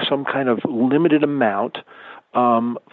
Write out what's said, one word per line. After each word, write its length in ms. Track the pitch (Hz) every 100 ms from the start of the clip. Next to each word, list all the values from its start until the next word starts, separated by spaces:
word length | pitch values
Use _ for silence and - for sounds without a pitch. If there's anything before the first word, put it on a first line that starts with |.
| 123
some 160 | 143
kind 240 | 135 139 127
of 120 | 113
limited 580 | - 117 127 147 165 151
amount, 540 | 147 143 113 101 117 - - - - - _
um, 420 | 120 123 117 120 117 -